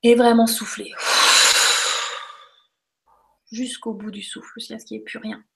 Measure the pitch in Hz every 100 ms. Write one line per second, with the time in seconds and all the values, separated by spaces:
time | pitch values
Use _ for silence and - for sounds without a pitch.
0 | 233 240 240 233 226 - 220 - - -
1 | - - - - - - - - - -
2 | - - - - - _ _ _ _ _
3 | _ _ _ _ _ 220 254 - 226 196
4 | 208 202 202 220 - 226 - 226 - 220
5 | 214 233 220 214 _